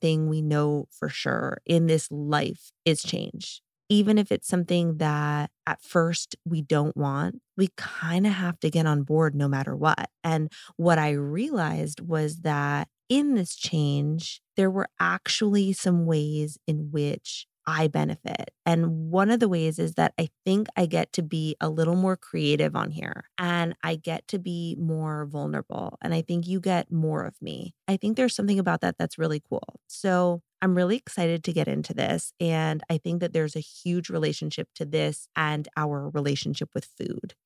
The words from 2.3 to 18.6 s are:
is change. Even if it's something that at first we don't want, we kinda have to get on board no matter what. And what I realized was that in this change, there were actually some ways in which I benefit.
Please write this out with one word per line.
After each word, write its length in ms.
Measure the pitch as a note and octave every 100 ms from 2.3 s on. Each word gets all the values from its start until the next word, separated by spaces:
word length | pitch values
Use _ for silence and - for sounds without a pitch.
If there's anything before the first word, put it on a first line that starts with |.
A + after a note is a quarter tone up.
| D3 D3 - - _ -
is 160 | D3+
change. 600 | F3 - - - - - _ _ -
Even 260 | G#3 G3+ G#3+
if 160 | G3+
it's 160 | G#3 -
something 480 | F3+ E3+ F3 E3+ D#3
that 540 | D#3 D3 D3 D3 D3 _ -
at 160 | D#3+
first 520 | - F3 E3 E3+ - - E3
we 160 | D#3+
don't 340 | C#3+ D3+ D3 -
want, 460 | C#3+ C#3 E3+ B3 _ -
we 100 | F#3+ -
kinda 540 | - - D#3+ F3 G#3
have 280 | F#3+ F3 E3+
to 100 | D#3
get 160 | E3 D#3+
on 160 | D3
board 320 | C#3 D#3 D#3
no 140 | C#3+ C#3+
matter 280 | C3+ C#3 C3+
what. 320 | D#3 - - _
And 260 | E3 D#3+ D#3 - - -
what 220 | E3+ D#3+
I 120 | D3+
realized 880 | C#3+ C#3+ D#3+ C#4 B3+ D#3 D#3+ D3+ D3
was 380 | E3+ D#3+ D3+ E3
that 500 | D#3+ D3 C#3+ C#3+ D3+ _ -
in 240 | C4 D4
this 200 | A#3+ F3
change, 840 | - - D#3+ D3 C#3+ D3 D#3+ D#3+ - _ -
there 140 | F#3+
were 180 | F#3+ F#3+ -
actually 760 | F3 F#3 - - G#3+ G3+ G3
some 320 | F#3+ F#3 F3 E3
ways 520 | D#3 D3 D3+ D3+ - -
in 240 | D3+ D3
which 560 | D3 D3 C#3+ - - - _
I 220 | - D#3 D#3+
benefit. 640 | D3+ D3+ D#3+ - - - -